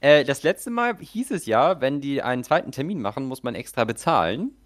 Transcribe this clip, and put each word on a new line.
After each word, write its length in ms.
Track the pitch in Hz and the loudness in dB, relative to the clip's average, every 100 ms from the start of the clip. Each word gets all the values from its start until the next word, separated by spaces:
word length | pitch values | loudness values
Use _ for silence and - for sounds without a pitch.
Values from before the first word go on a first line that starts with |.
Äh, 220 | 143 151 139 | 6 6 6
das 180 | 139 | 0
letzte 260 | 151 196 - | 0 -2 -4
Mal 280 | 233 240 233 | -2 -2 -4
hieß 340 | 160 214 254 | -8 -8 -6
es 140 | 190 - | -6 0
ja, 360 | 110 151 180 | 4 4 2
wenn 200 | 127 143 | 0 -2
die 200 | 139 139 | -4 -4
einen 220 | - 127 | -2 -4
zweiten 280 | 120 160 - | 0 0 0
Termin 300 | 131 151 196 | -6 -6 -4
machen, 240 | 101 113 135 | -6 -6 -8
muss 160 | 127 | -8
man 120 | 127 101 | -8 -8
extra 300 | - - 113 | -6 -2 -2
bezahlen. 640 | 113 - 143 82 113 240 - | -2 0 2 2 0 -6 -10